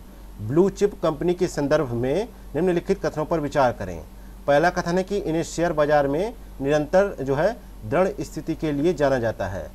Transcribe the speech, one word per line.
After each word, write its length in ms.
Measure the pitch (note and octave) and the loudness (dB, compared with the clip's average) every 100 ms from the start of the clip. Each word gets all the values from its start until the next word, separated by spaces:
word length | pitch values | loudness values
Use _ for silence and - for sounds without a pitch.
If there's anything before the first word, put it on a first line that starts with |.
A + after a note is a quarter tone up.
| - - - - | -14 -18 -16 -10
ब्लू 280 | G#2+ D3 G3 | 0 4 4
चिप 240 | G3 G3+ - | 2 0 0
कंपनी 320 | E3 D3 E3 | -2 0 0
के 120 | F3 E3+ | 0 0
संदर्भ 460 | - C#3+ D3+ C3+ | 0 2 2 2
में 360 | A#2 B2+ D#3+ A#3 - - C#3+ | 0 0 0 -2 -8 -6 0
निम्नलिखित 480 | F#3 E3+ - F#3+ D#3 | 2 2 0 -2 -2
कथनों 180 | D3 | -4
पर 160 | D3+ E3+ | -2 -2
विचार 320 | D3 D3 B2+ | 0 2 2
करें। 300 | A2+ F#2+ E2 D#2 - - - - | 2 -6 -8 -12 -16 -16 -6 2
पहला 240 | C#3+ F3 | 4 4
कथन 280 | F3+ E3+ F3+ | 2 0 0
है 60 | |
कि 120 | F#3+ G3+ | 0 -2
इन्हें 260 | D3+ D#3+ | 0 -2
शेयर 300 | D3+ - E3+ | -2 -2 0
बाजार 360 | D#3 D3 D3 C#3 | 2 4 4 4
में 260 | D3 G#3+ - - - | 0 -2 -6 -14 -6
निरंतर 560 | C3+ D3+ D3 F#3 G3+ - | 0 0 4 4 2 0
जो 140 | C3+ | -2
है 220 | C#3 F#3 A#3+ - - A2 | 2 2 0 -10 -14 -2
दृढ़ 220 | C#3+ F#3+ - | 2 2 0
स्थिति 340 | - D#3 - | -8 -6 -6
के 180 | D#3 D#3 | -4 -2
लिए 220 | C#3+ D#3+ | 0 0
जाना 240 | D3 C#3 C3+ | 2 2 2
जाता 280 | A2+ G2+ F#2+ | 0 -2 -6
है। 240 | F#2 D2 | -6 -10